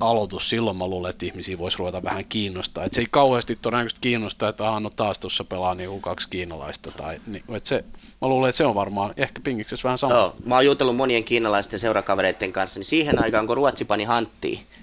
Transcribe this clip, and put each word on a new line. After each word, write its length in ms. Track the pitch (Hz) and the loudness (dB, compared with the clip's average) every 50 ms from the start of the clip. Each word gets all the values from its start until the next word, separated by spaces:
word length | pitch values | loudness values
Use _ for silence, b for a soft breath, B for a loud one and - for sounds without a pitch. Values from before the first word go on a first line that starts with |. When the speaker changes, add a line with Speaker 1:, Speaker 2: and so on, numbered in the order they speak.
Speaker 1:
aloitus, 500 | 117 113 117 110 104 95 95 87 - - | 2 2 4 2 2 -2 -4 -6 -4 -2
silloin 260 | 117 113 117 110 92 | -2 0 0 0 -2
mä 100 | 92 92 | -2 -4
luulen, 240 | 92 92 90 90 90 | -4 -4 -4 -4 -6
että 160 | 90 - 87 | -6 -6 -8
ihmisiä 320 | 87 - 92 85 98 92 85 | -8 -8 -8 -8 -8 -8 -6
voisi 200 | 87 92 - - | -4 -4 -4 -4
ruveta 240 | 92 90 90 90 87 | -4 -4 -4 -4 -4
vähän 220 | - - 98 92 | -4 -6 -6 -6
kiinnostaa. 600 | - - 110 104 98 92 92 - - - - - | -6 -4 -4 -4 -4 -6 -6 -8 -8 -8 -6 -6
Et 100 | - - | -4 -2
se 60 | 123 | -2
ei 60 | 120 - | -2 0
kauheasti 480 | - 147 143 135 127 120 113 - 117 - - | 4 4 6 6 4 2 0 -2 -4 -4 -2
todennäköisesti 380 | 117 117 123 117 113 - - | -2 0 0 -2 -2 -4 -4
kiinnosta, 480 | - 127 120 113 107 101 - - 110 104 | -2 0 0 0 0 -4 -4 -2 -2 -2
että 200 | 110 - 107 110 | -2 0 -2 -2
aha, 120 | 110 107 | 0 0
no 100 | 107 104 | -2 -4
taas 280 | - - 110 104 92 - | -4 -2 -2 -2 -2 -2
tuossa 260 | - 92 - - 92 | -4 -6 -4 -6 -6
pelaa 300 | - 98 92 92 90 90 | -6 -6 -2 -2 -2 -2
niinku 260 | 90 92 92 98 98 | -2 -4 -8 -8 -8
kaksi 280 | - 87 92 - - - | -6 -6 -6 -6 -6 -8
kiinalaista. 600 | - 92 90 87 82 76 69 76 73 - - 80 | -6 -6 -6 -6 -8 -10 -10 -10 -12 -12 -12 -14
Tai, 300 | - - 71 76 82 147 - | -12 -10 -8 -8 -8 -10 -10
niin, 180 | 113 101 - - - 113 | -12 -12 -12 -10 -8 -8
et 120 | 101 - | -8 -4
se, 180 | - 139 117 - - - B B B B B | -2 -2 -2 -2 -4 -14 B B B B B
mä 80 | 131 131 | 0 2
luulen, 200 | 131 131 131 127 | 4 4 4 4
että 80 | 120 | 4
se 100 | - 156 | 4 4
on 80 | 131 107 | 4 4
varmaan 400 | 98 98 98 101 101 98 104 - | 2 0 0 0 -2 -2 -2 -2
ehkä 240 | - 135 - - - 123 | -2 -4 -4 -4 -4 -6
Pingiksessä 400 | 147 123 107 107 - - 123 - | -4 -4 -4 -4 -6 -6 -4 -2
vähän 140 | 127 127 123 | -2 -2 0
sama. 160 | 143 135 123 | 2 4 6
Speaker 2:
Joo, 220 | 120 101 87 - - - | 6 6 4 2 -4 -2
mä 100 | 120 127 | 2 4
oon 120 | 127 135 | 6 6
jutellut 300 | 143 139 135 139 127 120 | 6 6 4 4 2 2
monien 280 | 127 135 131 120 113 110 | 2 2 4 2 2 2
kiinalaisten 540 | - 120 120 117 107 104 101 98 - - 101 | 2 2 2 4 4 2 2 2 0 -2 -2
seurakavereitten 720 | 107 113 107 101 98 - 98 98 95 92 87 - 104 92 92 | 0 2 2 2 2 2 2 2 4 2 2 0 -2 -4 -2
kanssa, 280 | 95 95 92 - 101 | -2 -4 -4 -4 -4
niin 40 | 98 | -2
siihen 380 | - 147 165 156 147 - 120 117 | 0 2 2 2 4 2 2 2
aikaan, 240 | 113 113 107 107 | 4 2 2 2
kun 100 | 110 120 | 2 2
Ruotsi 280 | 131 143 135 - - - | 2 4 2 2 0 0
pani 200 | - 104 104 107 | 0 0 0 2
hanttiin 540 | 113 117 117 110 - - - - 69 52 - - B B B | 2 2 0 0 -2 -6 -6 -4 -4 -4 -4 -8 B B B